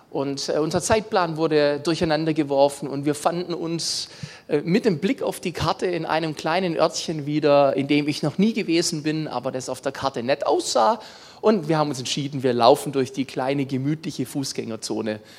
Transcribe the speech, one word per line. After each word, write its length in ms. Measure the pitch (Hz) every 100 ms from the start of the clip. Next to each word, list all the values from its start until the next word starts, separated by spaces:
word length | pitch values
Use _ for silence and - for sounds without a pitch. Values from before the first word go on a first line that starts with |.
| -
Und, 400 | - 139 139 -
äh, 100 | 147
unser 220 | 156 175
Zeitplan 560 | 170 226 - 202 170 156
wurde 420 | 160 151 147 147
durcheinander 540 | 147 160 170 151 160
geworfen 540 | 156 139 139 143 143 143
und 180 | 139 139
wir 80 |
fanden 400 | 143 180 170 175
uns, 560 | 165 165 165 - - - - - - -
äh, 140 | 147
mit 240 | 165 196 247
dem 140 | 160
Blick 220 | 196 269
auf 180 | - -
die 120 | 185
Karte 340 | 156 156 185 190
in 200 | 175 160
einem 300 | 160 165 147
kleinen 420 | 165 170 185 156
Örtchen 480 | 165 - - 156 143
wieder, 500 | 151 147 143 139 135
in 120 | 139
dem 200 | 147 151
ich 160 | 143
noch 140 | 151 -
nie 160 | 208
gewesen 500 | 226 170 165 170 160
bin, 240 | 151 156 151
aber 240 | 123 131
das 180 | 127 127
auf 120 | 127
der 100 | 131
Karte 320 | - 135 127
nett 240 | 120 143 -
aussah. 520 | 359 330 262 220 220 - - - -
Und 260 | 214 214 151
wir 100 | 156
haben 120 | 147
uns 100 | 131
entschieden, 420 | 120 - 139 139
wir 120 | 127
laufen 380 | 120 117 139 -
durch 200 | 135 131
die 140 | - 127
kleine, 400 | - 131 143 131
gemütliche 600 | 131 135 160 160 - 127
Fußgängerzone 960 | 147 135 - 117 110 - 110 110 107 -